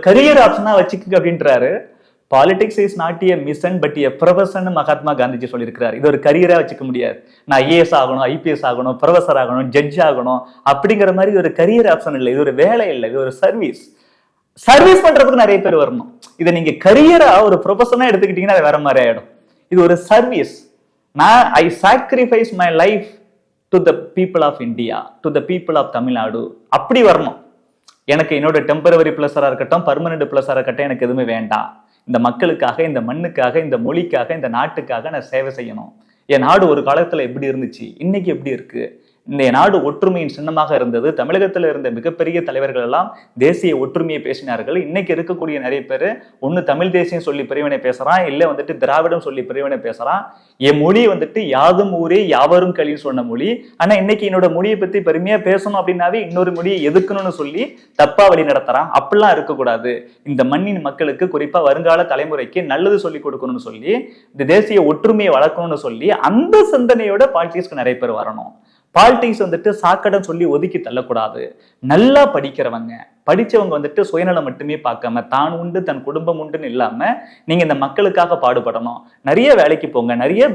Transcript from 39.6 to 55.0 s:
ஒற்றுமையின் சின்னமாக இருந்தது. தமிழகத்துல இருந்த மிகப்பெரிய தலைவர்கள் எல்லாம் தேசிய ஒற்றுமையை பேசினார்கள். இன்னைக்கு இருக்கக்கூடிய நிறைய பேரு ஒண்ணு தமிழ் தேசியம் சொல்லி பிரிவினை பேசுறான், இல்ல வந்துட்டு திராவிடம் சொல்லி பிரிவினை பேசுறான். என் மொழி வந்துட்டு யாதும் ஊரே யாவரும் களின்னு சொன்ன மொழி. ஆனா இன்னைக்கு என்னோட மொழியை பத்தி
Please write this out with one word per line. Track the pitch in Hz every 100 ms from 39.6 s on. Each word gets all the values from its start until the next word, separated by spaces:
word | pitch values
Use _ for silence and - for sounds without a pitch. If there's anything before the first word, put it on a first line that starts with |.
| 185 190 143
ஒற்றுமையின் | 147 190 180 151 -
சின்னமாக | 156 160 156 151
இருந்தது. | 120 117 139 135
தமிழகத்துல | 127 190 190 185 160
இருந்த | 143 131 117
மிகப்பெரிய | 160 170 160 170 160
தலைவர்கள் | 131 135 127 120
எல்லாம் | 147 196 - _ -
தேசிய | 139 170 180 139
ஒற்றுமையை | 135 170 165 151 123
பேசினார்கள். | 131 135 113 117 175 151
இன்னைக்கு | 180 190 165
இருக்கக்கூடிய | 170 180 165 143 127
நிறைய | 139 131
பேரு | 131 175 233 _ - 135
ஒண்ணு | 180 160
தமிழ் | 147 185 180
தேசியம் | 175 175 160
சொல்லி | 143 131
பிரிவினை | 139 147 139
பேசுறான், | 127 127 135 185 170
இல்ல | 139 165
வந்துட்டு | 143 143 147
திராவிடம் | 131 147 165 170 156
சொல்லி | 135 120
பிரிவினை | 131 139 131
பேசுறான். | 123 113 123 185 220 - _ - 135
என் | 147
மொழி | 151 208 233
வந்துட்டு | 185 156 220 180 131
யாதும் | 156 185 202 170
ஊரே | 165 185 196
யாவரும் | 127 147 180 180 180
களின்னு | 151 147 147
சொன்ன | 127 120
மொழி. | 117 180 240 - -
ஆனா | 170 208
இன்னைக்கு | 190 208 202
என்னோட | 185 180 165
மொழியை | 196 208
பத்தி | 190 202